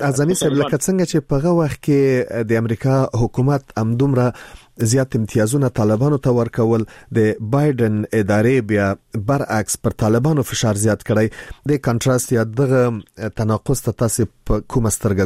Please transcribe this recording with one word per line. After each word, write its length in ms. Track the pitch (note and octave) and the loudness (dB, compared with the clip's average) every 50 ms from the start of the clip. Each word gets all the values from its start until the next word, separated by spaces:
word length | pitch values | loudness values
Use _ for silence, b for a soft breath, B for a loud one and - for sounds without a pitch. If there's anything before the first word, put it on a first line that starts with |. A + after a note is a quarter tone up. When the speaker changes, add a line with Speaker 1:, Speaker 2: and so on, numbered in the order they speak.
Speaker 1:
اعظمي 320 | C3 C#3+ C3+ C3+ C#3+ D#3+ F#3 | -2 -2 0 0 0 0 0
صاحب، 180 | F3 - D#3 | 0 0 0
Speaker 2:
طالبان 160 | C3+ C#3+ D3 C#3 | 0 0 0 0
Speaker 1:
لکه 100 | D3+ C#3+ | -2 -2
څنګه 260 | - - F#3+ F#3 F3+ | -2 -2 0 -2 -2
چې 140 | - - D#3+ C3 - | 0 -2 -4 -2 0
په 60 | C#3+ | -2
هغه 160 | C3+ C#3+ F3 | 0 0 2
وخت 320 | F3 E3+ E3 C#3+ - - - | 2 2 0 -2 -4 -4 -2
کې 160 | - C#3+ C#3 C#3 C3+ C3 B2+ A#2 - - A2+ A#2 | 0 2 2 4 2 2 0 -2 -2 -4 -6 -2
د 80 | G#2+ A2+ | 0 0
امریکا 540 | A2+ A2+ A2 A2+ - - C3+ C3+ C3+ C3 - - A2 A#2+ | 0 0 -2 -4 -2 0 0 2 2 2 0 0 0 0
حکومت 380 | A2 - - B2+ C3+ D3 C3+ - _ - - | -2 0 0 0 0 0 -2 -4 _ -6 -4
همدومره 560 | A2+ A2 A#2 A#2+ C3+ C#3+ C3+ B2 B2 B2 B B B B B B B B _ - | -2 -2 0 0 0 2 2 2 0 0 B B B B B B B B _ -4
زیات 380 | A#2 A2 A#2 C3+ C3 C3 - | -2 0 2 0 0 0 -2
امتیازونه 520 | C3 A2 G2 - A#2 G#2+ A2 C3 D3 C#3 B2+ | -4 -4 -2 0 0 0 2 2 0 0 0
طالبانو 500 | - - A2 G#2 G#2+ G#2+ C3 D3 D3+ C3+ | 0 0 0 2 2 2 2 0 0 0
ته 140 | - C#3 | 0 2
ورکول، 500 | B2 A#2+ A#2 A2+ - - A#2 A2+ A#2 A2+ A2 B B B B B | 2 2 0 -2 -2 0 0 2 2 0 -2 B B B B B
د 80 | A2+ A2+ A2 G#2+ G#2+ - | 0 2 2 2 2 -2
بایدن 600 | A#2 G#2 B2 C#3 D3 D3+ C#3 A#2+ A#2 A2 G#2+ G#2+ G#2+ | -4 -2 0 2 2 2 2 2 0 0 0 -2 -2
ادارې 640 | - - A2+ G#2 F#2+ G#2 G#2 A2 A#2+ C3+ C3 A2+ G2+ | -2 0 0 0 2 2 2 4 4 2 2 0 0
بیا 260 | G#2+ G2+ G2+ G2 G2 - _ _ - A#2+ G2 G#2 | 0 0 2 0 -2 -4 _ _ -10 -6 -4 -2
برعکس 540 | C#3 C#3 - - G#2 A2 G2+ - - - | -2 -2 -2 -2 -2 -4 -2 -4 -6 -4
پر 80 | - A2+ | -4 -4
طالبانو 520 | - - A#2 G#2+ A2 A#2 B2+ D#3 D#3+ C#3+ | -2 0 0 2 2 2 2 2 2 0
فشار 320 | B2 - - - - A2+ G#2 | 0 -2 -4 -2 0 0 0
زیات 280 | G2+ G2+ A2 G#2 - | 2 2 0 0 0
کړی. 260 | - - A#2 G#2 A2 A2 B B B B B B B C3 | -2 -2 0 2 2 0 B B B B B B B -2
د 100 | D3+ C3+ - C#3 | -2 0 0 -2
کانټراست 460 | A#2 A2+ - C3+ B2+ B2 - - C3 | -2 0 0 2 0 0 0 0 0
یا 100 | A2+ A2+ | 0 0
دغه 380 | A2+ A2 A#2+ A#2 A#2+ C3+ B2+ B2 B2 A#2 G#2+ - - _ - G2+ A2 | 0 0 -2 0 2 4 2 2 2 0 -4 -10 -14 _ -10 -10 -8
تناقض 520 | - - A2+ G#2+ A2 G#2 - - C#3 - | -4 -2 0 0 0 -2 0 -2 -4 -2
ته 100 | - - | -2 -6
تاسې 360 | G2+ - B2 A2+ - - A2+ - - _ _ - | -2 -2 -2 -2 0 0 -2 -2 -4 _ _ -2
په 140 | - G#2+ - - | -2 -2 -2 -2
کومه 220 | - C3+ A2+ G#2+ | -2 -2 0 0
سترګه 360 | - - - G#2+ G2 F#2 F#2+ | -2 -2 -2 -2 0 0 0